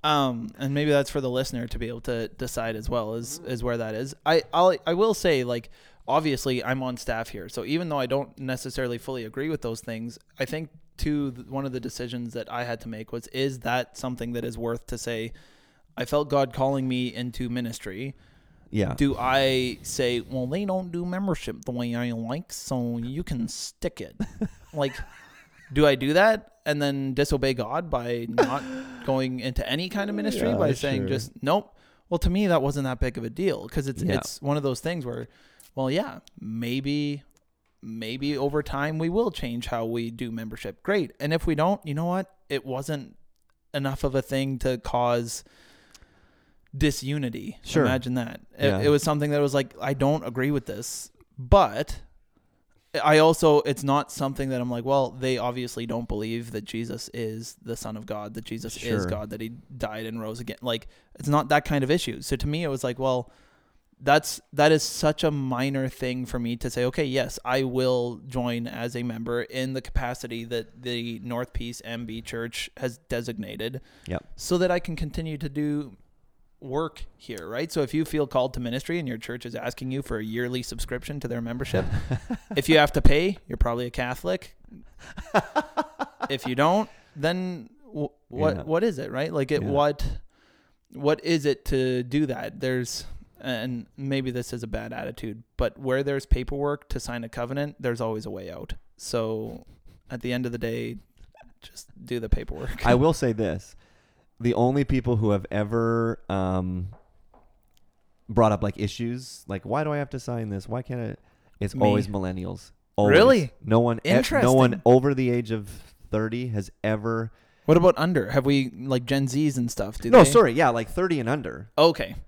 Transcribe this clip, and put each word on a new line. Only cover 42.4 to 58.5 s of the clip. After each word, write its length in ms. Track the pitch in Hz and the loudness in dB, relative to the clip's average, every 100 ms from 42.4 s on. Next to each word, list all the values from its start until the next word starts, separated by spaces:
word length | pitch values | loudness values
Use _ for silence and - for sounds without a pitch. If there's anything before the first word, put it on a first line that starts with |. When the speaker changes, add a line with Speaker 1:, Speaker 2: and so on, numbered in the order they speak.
| _ | _
Speaker 1:
It 160 | 139 | -4
wasn't 520 | 135 127 139 151 - - - _ _ _ _ | -4 -6 -4 -6 -6 -18 -20 _ _ _ _
enough 300 | 143 139 135 | -2 -2 0
of 100 | 143 | 0
a 80 | 135 | 0
thing 360 | - 135 135 131 | 0 -2 0 0
to 180 | 131 127 | 0 -2
cause 680 | - 123 123 120 117 - - _ - - _ - - _ _ _ _ _ _ 139 | -2 0 2 2 0 -8 -12 _ -20 -20 _ -20 -20 _ _ _ _ _ _ 0
disunity. 840 | 151 139 131 147 131 113 - - | 2 2 -4 -2 -2 -4 -10 -10
Speaker 2:
Sure. 200 | - 170 | 0 4
Speaker 1:
Imagine 300 | 131 127 123 | 4 2 0
that. 260 | 123 117 - - - | -4 -4 -10 -18 0
It, 80 | 139 | 2
Speaker 2:
Yeah. 120 | 95 | 4
Speaker 1:
it 80 | 139 | 4
was 140 | 147 | 4
something 280 | 151 147 147 | 4 0 2
that 100 | 147 | 2
was 140 | 143 | 2
like, 200 | 139 127 - | 2 -2 -4
I 140 | 135 | -4
don't 300 | 139 139 151 - | 0 2 2 -2
agree 240 | 123 131 | -2 0
with 160 | 147 - | 0 -4
this, 440 | 95 120 - - _ _ - | -10 -8 -10 -14 _ _ -14
but 640 | 123 202 143 107 151 - - _ _ _ _ _ _ _ _ - | 4 6 6 2 -6 -8 -14 _ _ _ _ _ _ _ _ 0
I 160 | 151 156 | 6 8
also, 420 | 160 160 160 147 | 8 8 8 6
it's 200 | 135 139 | 6 -2
not 300 | 139 139 143 | 2 2 0
something 380 | - 139 135 135 | -4 -4 -2 -2
that 100 | 127 | -2
I'm 100 | 123 | -2
like, 140 | 120 | -4
"Well, 280 | 120 139 131 | 2 2 2
they 260 | 131 131 127 | 0 0 0
obviously 480 | 120 123 120 - 117 | 0 -4 -6 -6 -4
don't 200 | 113 117 | -4 -4
believe 440 | 104 110 113 117 | -4 -2 -4 -4
that 160 | 113 104 | -8 -6
Jesus 420 | 113 117 113 - | -6 -4 -6 -8
is 420 | 120 113 110 117 - | -6 -6 -6 -12 -14
the 120 | - | -10
Son 220 | 113 - 110 | -8 -8 -10
of 80 | |
God, 300 | 110 107 104 | -8 -8 -8
that 100 | 113 | -10
Jesus 320 | 110 | -10